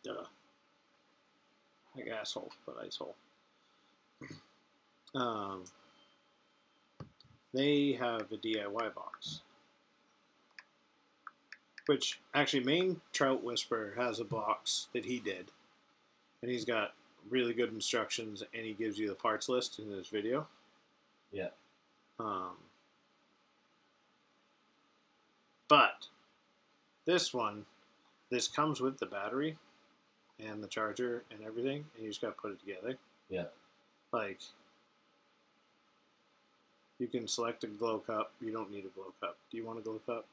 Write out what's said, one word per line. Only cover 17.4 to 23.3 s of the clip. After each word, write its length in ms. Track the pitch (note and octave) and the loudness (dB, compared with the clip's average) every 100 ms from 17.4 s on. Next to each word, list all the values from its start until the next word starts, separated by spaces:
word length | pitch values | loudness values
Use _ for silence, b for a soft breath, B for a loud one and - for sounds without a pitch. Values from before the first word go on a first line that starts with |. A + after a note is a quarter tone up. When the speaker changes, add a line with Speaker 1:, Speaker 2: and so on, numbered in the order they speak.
| A#2+ | 2
Speaker 1:
good 180 | A#2 A#2 | 4 2
instructions, 680 | G#2+ G#2 A#2+ G#2 - A2+ G2+ G#2 A2+ | 2 0 0 0 -2 -4 -8 -10 -8
and 100 | A2+ | -6
he 80 | |
gives 240 | G#2 A2+ G2+ | -2 -2 0
you 100 | G#2+ | -2
the 60 | |
parts 340 | F#2+ A2+ G#2+ - | 2 2 2 2
list 280 | B2+ B2 - | 2 2 -6
in 140 | G#2+ | -8
his 160 | G2+ F2 | -8 -4
video. 400 | G#2+ G#2+ C3 D#3 - - _ _ _ _ _ _ | -2 2 0 -2 -14 -20 _ _ _ _ _ _
Speaker 2:
Yeah. 180 | G2+ F2+ - - _ _ _ _ - | -6 -6 -6 -20 _ _ _ _ -6
Speaker 1:
Um, 340 | A2 F#2+ F#2 F2 E2 _ _ _ _ _ _ | -4 -2 -4 -10 -18 _ _ _ _ _ _